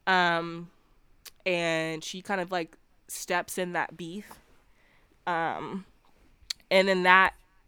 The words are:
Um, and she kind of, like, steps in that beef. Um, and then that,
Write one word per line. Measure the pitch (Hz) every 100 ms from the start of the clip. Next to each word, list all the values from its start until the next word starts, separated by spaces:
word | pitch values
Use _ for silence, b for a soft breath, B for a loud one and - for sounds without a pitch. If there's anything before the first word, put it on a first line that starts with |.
| -
Um, | 185 175 170 170 170 170 _ _ _ _ _ - - 190
and | 175 170 160 160 156
she | - 185
kind | - 196
of, | 175
like, | 185 165 _ _ _ -
steps | - - 180 - -
in | 180
that | 175 - 160
beef. | 170 196 - - _ - _ _ _ _ _ _ -
Um, | 165 160 90 131 185 190 _ _ _ _ _ - - -
and | 190 190
then | 185
that, | 180 185 190 - _ _